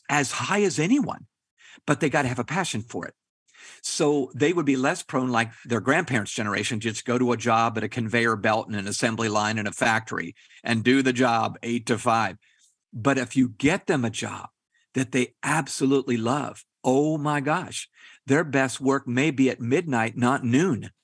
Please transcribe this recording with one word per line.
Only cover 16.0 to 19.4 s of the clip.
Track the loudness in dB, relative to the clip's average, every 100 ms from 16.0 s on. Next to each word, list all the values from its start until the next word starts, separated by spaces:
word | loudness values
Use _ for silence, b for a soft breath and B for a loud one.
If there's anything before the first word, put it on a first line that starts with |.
| 0 -2
love, | 0 -2 -4 -10 -20 _
oh | 2 2 2 0
my | 0 -2
gosh, | 0 -2 -4 -10 -12 B B B 0
their | 2
best | 2 2 0 0
work | 0 0 0
may | 0 2
be | 2